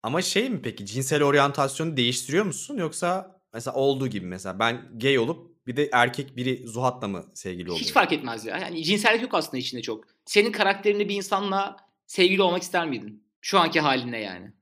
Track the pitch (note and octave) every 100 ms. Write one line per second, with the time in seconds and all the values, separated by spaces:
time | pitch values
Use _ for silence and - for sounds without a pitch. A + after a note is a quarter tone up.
0 | A2 D#3 F3+ F#3+ C4 F#3 B2+ - G2+ A2+
1 | C3 D3+ C#3+ C#3+ C#3 C#3 C#3 - D#3+ C#3+
2 | A#2+ B2 - D#3+ G#3 - - C#4 E3 -
3 | F3 F#3 - _ _ A2+ B2+ C3 C#3 C3+
4 | C3 G2+ F2+ F2+ F#2+ F#2 A2+ A#2+ - A#2
5 | C3 C3+ A#2 E3 - _ - B2 D3 B2
6 | B2 B2+ C3 B2 B2 B2+ A#2+ A2 B2+ B2+
7 | G#2 F#2 - - F#2+ F2+ F2 E2+ - B3+
8 | F#3 D3+ C3 A2+ A2 C#3+ F#3 E3 D#3+ G#3
9 | A3 A3+ B3 F3+ D3 C3 A#2+ B2+ A2+ A2
10 | - _ - G#3 A3 G#3 G3 G3 G#3 G3+
11 | G3+ G3+ F#3+ G3 G3+ G3 G3 - _ _
12 | _ - F3+ F#3+ F#3+ F3 F3+ F3+ E3 A#2+
13 | G#2 - _ _ - G3 E3 D#3+ D3+ C3
14 | B2 A#2 G2+ F2+ G2 _